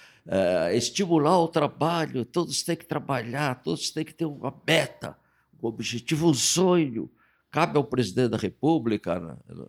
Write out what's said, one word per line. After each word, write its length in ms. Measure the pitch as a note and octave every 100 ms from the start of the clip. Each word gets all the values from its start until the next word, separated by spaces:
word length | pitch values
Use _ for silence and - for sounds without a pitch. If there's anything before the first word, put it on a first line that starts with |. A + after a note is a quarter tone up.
| - _ E2
é, 480 | F#2+ F2 F2+ E2+ A2+
estimular 640 | A#2+ - F#3 D#3+ D3 F3+
o 80 | E3
trabalho, 760 | D#3+ C#3+ - D#3 E3+ D3 B2+
todos 380 | A2+ F3 D#3 C#3
têm 120 | -
que 100 | E3
trabalhar, 760 | - D3 G#2 C3 A2+ C3+ C#3+ B2
todos 260 | - D#3+ -
têm 160 | D#3
que 80 | D#3
ter 120 | -
uma 280 | D#3+ C#3+ C3 -
meta, 520 | D3 D#3 C3+ - - - _ _ _ _
um 60 | A#2
objetivo, 600 | A2+ A2 A#2 - D3+ E3+
um 40 |
sonho." 760 | B2+ - F3 F#3 F3+ C#3+ A2+ C#2+ _ _ _ _
Cabe 220 | D3 D#3 D3
ao 60 |
presidente 460 | C#3 B2+ G#2 G#2 B2
da 80 | G#2+
República, 840 | G2 - C#3+ E3 A#2 G#2 F2 F2+
na, 180 | E2 B1+ - E2+